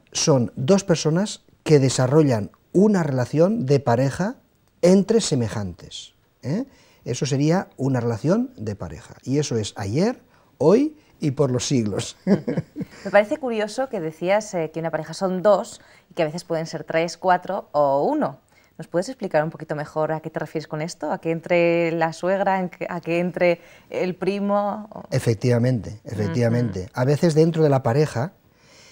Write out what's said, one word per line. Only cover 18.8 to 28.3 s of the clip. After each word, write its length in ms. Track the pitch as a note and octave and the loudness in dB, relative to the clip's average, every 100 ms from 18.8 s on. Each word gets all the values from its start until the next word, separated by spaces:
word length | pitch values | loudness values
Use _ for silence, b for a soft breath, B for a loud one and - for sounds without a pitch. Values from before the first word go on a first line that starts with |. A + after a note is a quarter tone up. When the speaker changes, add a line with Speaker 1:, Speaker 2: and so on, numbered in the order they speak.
| D#3+ | -6
Speaker 2:
puedes 220 | E3+ G3+ | -4 -4
explicar 340 | C4 F#3+ D#3 | -8 -2 0
un 80 | D#3 | -2
poquito 240 | D#3+ D#3 | -6 -10
mejor 380 | D3+ D3+ D#3 D#3 | -8 -6 -4 -2
a 80 | D#3 | -4
qué 100 | D#3 | -6
te 80 | D#3+ | -10
refieres 300 | D3+ D#3+ D3+ | -8 -8 -8
con 120 | D#3 | -8
esto? 300 | E3 - D4+ | -8 -8 -8
¿A 100 | F#3+ | -6
que 120 | E3 | -4
entre 580 | E3 - F3 E3+ E3+ E3+ | -6 0 2 4 2 0
la 220 | E3 D#3+ | 0 -2
suegra, 480 | D#3 F3 F#3+ G3 F#3+ | -2 -2 0 0 0
en 80 | F3+ | -4
que, 180 | - - | -8 -10
a 120 | F3+ | -8
que 180 | E3 E3+ | -4 -2
entre 420 | F3+ E3 F3 E3 B B B | -2 0 2 0 B B B
el 240 | B2 F3+ | -4 -4
primo? 760 | F3+ F#3 G3+ G3+ G3+ G3+ G#3+ G#3 - - | -2 -4 -2 -2 -2 -2 -6 -10 -16 -4
Speaker 1:
Efectivamente, 920 | C3 - A2 B2 A#2+ B2 B2 - G#2+ | -2 0 0 2 2 2 0 -4 -14
efectivamente. 800 | - A2 G#2+ B2 A#2 A#2+ A#2+ F#2 | -12 -6 -2 0 0 0 -2 -4
Speaker 2:
Ujú. 80 | F2+ | -8
Speaker 1:
A 100 | - | -4
veces 300 | B2 C#3+ F3 | 0 2 2
dentro 300 | D3+ E3 D#3+ | 4 4 4
de 60 | D#3 | 2
la 120 | C3+ | 4
pareja 520 | A#2+ B2+ D3+ A#2 D#3 | 2 2 0 -2 -6